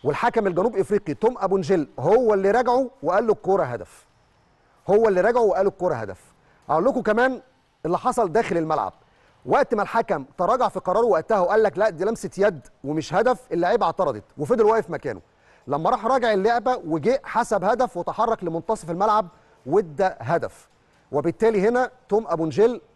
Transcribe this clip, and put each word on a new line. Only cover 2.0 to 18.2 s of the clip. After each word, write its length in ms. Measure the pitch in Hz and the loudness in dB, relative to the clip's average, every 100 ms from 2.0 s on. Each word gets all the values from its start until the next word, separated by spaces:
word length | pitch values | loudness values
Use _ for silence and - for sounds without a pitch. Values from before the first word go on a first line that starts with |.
| 135 220 233 | 2 4 4
اللي 180 | 208 190 | 2 2
راجعه 380 | 226 247 247 254 _ | 2 2 0 -2 _
وقال 240 | 151 190 233 | -2 0 0
له: 60 | |
"الكرة 300 | 202 - 190 | 0 0 0
هدف". 420 | 143 117 87 - _ _ _ _ _ _ _ _ - | 0 -6 -12 -20 _ _ _ _ _ _ _ _ 2
هو 180 | 202 226 | 4 4
اللي 140 | 180 | 2
راجعه 200 | 196 240 | 2 2
وقال: 260 | 220 175 196 | 2 2 0
"الكرة 280 | - 180 131 | 0 -4 -4
هدف". 380 | 107 92 _ _ _ _ - | -6 -12 _ _ _ _ -2
أقول 160 | 156 214 | 0 0
لكم 160 | 262 | 0
كمان 400 | 214 214 262 254 - _ _ _ 160 | 0 2 0 -2 -12 _ _ _ -6
اللي 120 | 175 | -2
حصل 340 | 247 247 208 | -2 0 0
داخل 260 | 196 226 170 | 0 0 -2
الملعب، 360 | 160 156 95 _ _ _ _ _ 123 | 0 -2 -2 _ _ _ _ _ 0
وقت 280 | 240 277 214 | 0 2 0
ما 60 | |
الحكم 440 | 190 226 - 165 131 - | 0 -2 -2 -4 -6 -4
تراجع 300 | 180 254 226 | 0 0 0
في 120 | 190 | -2
قراره 260 | - 185 240 | -2 0 2
وقتها 340 | 170 160 214 | 0 2 0
وقال 240 | 175 214 | 2 2
لك: 140 | 214 170 | 2 2
"لا، 120 | 220 | -2
دي 160 | 160 190 | 0 -4
لمسة 240 | 233 180 - | -4 -8 0
يد 300 | 208 156 - _ | 0 0 -16 _
ومش 300 | 135 156 - | -6 -6 -2
هدف"، 260 | 175 226 247 - | 2 2 2 -4
اللعيبة 340 | 170 175 226 185 | -2 0 2 0
اعترضت 380 | 160 170 104 - - | 0 -4 -4 -12 -10
وفضل 260 | 143 233 208 | -2 2 4
واقف 240 | 220 175 | 2 -2
مكانه. 320 | 156 139 95 _ _ _ _ - | -8 -8 -10 _ _ _ _ -6
لما 220 | 143 170 | -2 0
راح 160 | 240 226 | -2 0
راجع 280 | 262 233 | 0 2
اللعبة 440 | 208 202 233 233 247 151 | 2 2 0 0 -4 -2
وجه 340 | 165 160 262 | -2 0 -2
حسب 400 | - 220 240 202 | -2 -4 -2 0
هدف 340 | 185 233 247 175 | 0 0 -2 -4
وتحرك 460 | 170 - | -8 -4